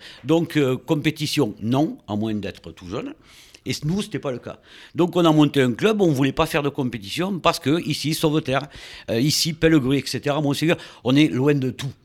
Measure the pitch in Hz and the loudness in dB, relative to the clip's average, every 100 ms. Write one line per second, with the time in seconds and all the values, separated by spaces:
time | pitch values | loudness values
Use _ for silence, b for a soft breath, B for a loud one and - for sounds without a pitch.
0 | B B 127 165 170 151 131 127 - 156 | B B 0 0 2 0 0 -2 -2 -2
1 | 156 147 151 - 120 - 110 131 160 254 | -2 -4 -4 -2 -2 -2 -2 0 0 -4
2 | - 104 110 107 92 - 85 80 87 104 | -6 -4 -2 -4 -6 -10 -16 -16 -12 -10
3 | - - b b b b - 123 147 190 | -10 -14 b b b b -8 -6 -2 -4
4 | 214 - 147 120 - - B B B - | -4 -6 -6 -8 -12 -18 B B B 0
5 | 170 180 165 151 147 139 127 113 202 214 | 0 4 4 6 6 4 2 2 0 4
6 | 180 131 135 131 160 160 143 - 127 113 | 2 4 0 0 0 0 -2 -2 -4 -6
7 | 98 151 185 185 160 160 - 165 - 147 | -8 -6 -4 0 0 0 0 0 -2 -4
8 | 156 156 160 151 143 135 147 B B B | -4 0 0 0 0 -4 -4 B B B
9 | - 113 147 - 165 156 160 160 123 139 | -4 0 2 2 -2 2 4 4 4 0
10 | - 131 143 143 147 135 156 165 B B | -2 -4 -2 0 0 0 0 0 B B
11 | - 139 156 120 143 147 127 - 135 - | 2 4 4 4 2 2 -2 -6 -10 -14